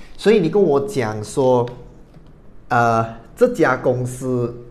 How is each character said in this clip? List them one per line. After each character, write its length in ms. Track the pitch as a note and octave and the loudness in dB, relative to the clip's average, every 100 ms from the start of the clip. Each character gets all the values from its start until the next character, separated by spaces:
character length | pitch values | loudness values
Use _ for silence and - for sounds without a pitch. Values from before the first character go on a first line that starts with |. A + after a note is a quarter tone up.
| - - | -18 -2
所 160 | F#3+ | 4
以 80 | A3 | 4
你 80 | D#3+ | 4
跟 160 | G3+ | 2
我 160 | F3+ C#3 | 4 2
讲 400 | - C3 A2 G#2+ | 0 -2 -4 -4
说， 460 | G#2+ - B2+ B2+ B2 - - - - - - - - - - | -6 0 2 2 0 -6 -18 -20 -20 -20 -20 -20 -20 -18 -2
呃， 360 | A#2+ A#2 A2+ A2+ - - - | 2 2 2 -2 -8 -14 0
这 140 | A#3 | 0
家 260 | - C#3+ B2+ | 2 0 0
公 300 | C3+ B2 B2 | 0 -2 -4
司 500 | - C3 B2 A#2+ - - | -8 -4 -2 -4 -6 -16